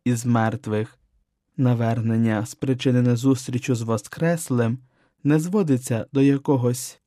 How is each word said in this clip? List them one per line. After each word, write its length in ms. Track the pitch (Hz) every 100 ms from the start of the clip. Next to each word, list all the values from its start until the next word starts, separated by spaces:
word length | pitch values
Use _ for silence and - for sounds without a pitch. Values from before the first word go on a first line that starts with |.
| 123
із 200 | 120 120
мертвих". 720 | 117 110 110 - 107 113 _ _ _ _ _ _ -
Навернення, 880 | 123 117 117 117 113 113 113 110 113
спричинене 680 | - 135 127 135 123 123 117
зустрічю 600 | 135 127 - 123 - 120
з 60 |
Воскреслим, 960 | 113 110 - - 165 170 - 123 113 123 _ _ _ _
не 160 | 143 156
зводиться 680 | 170 208 165 127 - 113 -
до 80 | 139
якогось 800 | 139 139 147 135 120 127 - -